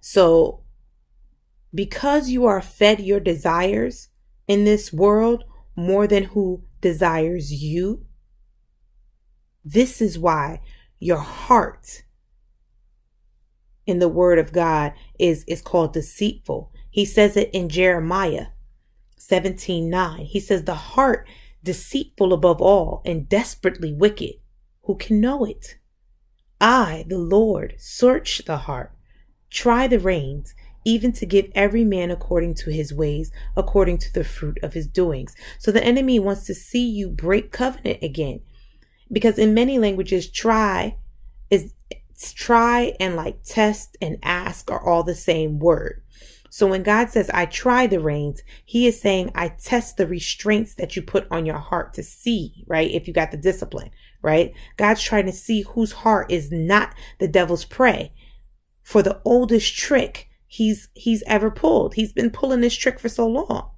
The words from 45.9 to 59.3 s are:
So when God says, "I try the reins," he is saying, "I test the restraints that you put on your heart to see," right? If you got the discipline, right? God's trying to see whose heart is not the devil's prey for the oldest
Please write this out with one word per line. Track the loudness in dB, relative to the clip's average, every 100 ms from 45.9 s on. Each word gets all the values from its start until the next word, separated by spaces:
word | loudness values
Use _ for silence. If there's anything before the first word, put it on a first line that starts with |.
| -10 -18 _ -20 -20 _
So | 0 0
when | 2
God | 2 2 2
says, | 0 0
"I | 0 -2
try | -2 2 2 4
the | 2
reins," | 0 -2 -4 -8 -16 -20
he | _ 2 2
is | 2
saying, | 0 0 -2 -4
"I | -6
test | -8 -2 -2 -2 -2
the | -2
restraints | -2 -6 -6 0 0 0
that | -6 -8 -8
you |
put | -4 -4 -2
on | -4 -4
your | -6
heart | -6 -6 -6
to | -10
see," | -12 -8 -2 -2 -4 -12 -4
right? | 0 0
If | -2 -2
you |
got | -2 -2
the | 0
discipline, | -2 -2 -6 -10 -14 -20 -20 _
right? | 0 2 2 -2 -20 -2
God's | 2 2
trying | 0 0 0
to |
see | -4 -2 -2
whose | -2 -4 -4
heart | 0 2 2 2
is | -4 -4
not | -4 2 2 2 -8 -20 -6
the | 0
devil's | 2 2 0
prey | -4 2 2 2 -4 -14 -20 -20 -20 _ _ _
for | 0 2
the | 2 0
oldest | 2